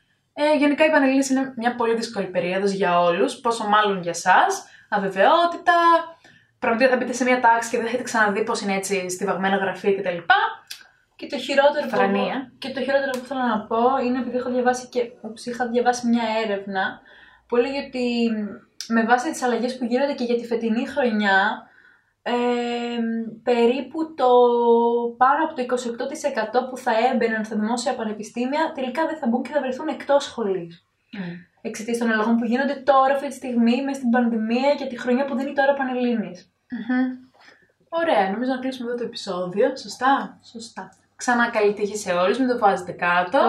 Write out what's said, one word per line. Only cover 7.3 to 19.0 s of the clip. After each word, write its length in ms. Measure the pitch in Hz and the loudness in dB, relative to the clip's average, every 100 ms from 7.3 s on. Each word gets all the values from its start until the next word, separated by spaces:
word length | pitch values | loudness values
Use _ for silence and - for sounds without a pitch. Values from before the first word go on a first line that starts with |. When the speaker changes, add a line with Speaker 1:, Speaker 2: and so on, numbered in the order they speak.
| 254 | 4
Speaker 1:
τάξη 300 | 240 226 233 | 4 4 2
και 60 | 233 | -2
δεν 80 | |
θα 60 | 233 | -2
έχετε 140 | 247 | -4
ξαναδεί 400 | 240 226 214 202 | -2 0 2 0
πώς 160 | 214 220 | -2 -4
είναι 140 | 202 | -2
έτσι 360 | 196 190 196 180 | -4 -2 -4 -4
στιβαγμένα 460 | 180 196 180 190 196 | -4 -4 -2 0 0
γραφεία 380 | 185 185 208 | -2 -2 0
κτλ. 220 | 190 185 170 - 392 415 - - - - _ _ - | 0 -2 -2 2 2 2 -4 -16 -20 -20 _ _ -16
Speaker 2:
Και 100 | - | -10
το 120 | 277 | -8
χειρότερο 480 | 254 277 277 294 254 | -2 4 4 4 -2
που 80 | 214 | 0
Speaker 1:
Φρανία. 560 | 196 196 196 254 - - | 2 2 -2 -4 -8 -12
Speaker 2:
και 120 | 269 | -10
το 100 | 269 | -6
χειρότερο 300 | 254 277 269 | 0 0 0
που 160 | 247 - | -6 -6
θέλω 140 | 262 | -4
να 200 | 247 214 | -2 -2
πω 220 | - 226 240 220 | -2 0 2 2
είναι, 140 | 240 254 | 0 -2
επειδή 180 | 233 247 | -4 -4
έχω 140 | 247 | -4
διαβάσει 380 | 247 247 247 - | -2 0 0 -2
και, 220 | 247 233 - | -4 -4 -6
όπως 260 | 214 220 - | -16 -14 -10
είχα 220 | 233 247 | -6 -4
διαβάσει 380 | 240 247 247 240 | 0 0 0 2
μια 160 | 233 226 220 | 0 0 -2
έρευνα, 560 | 220 196 196 196 190 - - - - _ _ | -2 -4 -4 -4 -4 -6 -18 -20 -20 _ _
που 100 | 240 | 0
έλεγε 220 | 269 277 233 | 0 -2 -6
ότι 440 | 254 247 240 233 214 208 190 - - - | -4 -2 0 0 0 -6 -10 -18 -16 -2
με 160 | 226 | 0